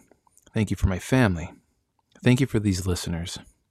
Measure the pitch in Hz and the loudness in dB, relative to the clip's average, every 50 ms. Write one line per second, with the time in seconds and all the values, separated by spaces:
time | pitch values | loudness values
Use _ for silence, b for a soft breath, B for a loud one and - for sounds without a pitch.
0 | - _ _ _ _ _ _ _ _ _ - 113 107 - 98 - - 95 92 90 | -12 _ _ _ _ _ _ _ _ _ -4 -2 -2 -2 -2 -2 -2 -2 -2 -2
1 | - - 135 131 123 104 90 82 80 - - - _ _ _ _ _ _ _ _ | -4 0 2 4 4 2 2 -2 -6 -12 -14 -18 _ _ _ _ _ _ _ _
2 | _ _ _ - - 123 123 123 135 - - 110 101 104 92 90 92 92 90 - | _ _ _ 0 2 4 4 4 2 0 0 0 0 0 0 0 0 -2 -2 -2
3 | - - 85 82 87 95 - - - - _ _ _ _ | -2 -4 -4 -4 -6 -8 -10 -14 -16 -20 _ _ _ _